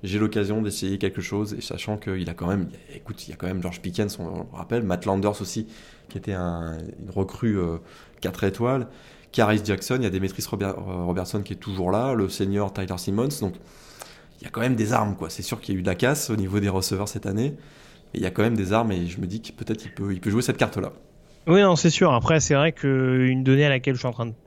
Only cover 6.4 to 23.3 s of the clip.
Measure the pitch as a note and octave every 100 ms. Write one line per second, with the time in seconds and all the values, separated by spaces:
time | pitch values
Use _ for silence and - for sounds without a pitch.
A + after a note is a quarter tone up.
6.4 | F2+ E2+ E2 D#2+ E2 - F2 F2+ F#2+ -
7.4 | A2+ G2+ E2+ E2 - - - - F2+ -
8.4 | G2 F#2+ A#2+ C3+ - - - - - -
9.4 | G#2+ G#2+ G2 F#2+ - B2+ A2+ F#2 F#2+ -
10.4 | - G2+ G2 F#2 G2 F#2 F2 F2+ F#2 G#2+
11.4 | G2+ G2 - F#2+ F2+ G2+ C3 B2 F#2+ -
12.4 | G2 G2+ G2+ G2+ F#2 F2+ - G2+ B2+ D3
13.4 | G2 - - - - - - - - -
14.4 | - - B2 A#2+ G#2+ A#2+ G#2+ F#2 E2 -
15.4 | - A2+ - F#2+ F#2 F2+ B2 D3 - G#2+
16.4 | F#2+ G#2 G2 F#2+ F#2+ F#2+ G#2 - G2+ G2+
17.4 | C3+ D3 - - - - - - F2+ F2+
18.4 | A2 A2 F#2 A2 A2+ F#2 F2 F#2 F2+ G#2+
19.4 | - - - A2 - - G2 F#2 F#2+ G#2+
20.4 | B2 B2 A#2+ - A2+ - - - - -
21.4 | - F#3 G3+ E3+ E3+ - F3+ B2 - D#3+
22.4 | - C#3 D#3+ - C#3 C3 C3 B2+ B2+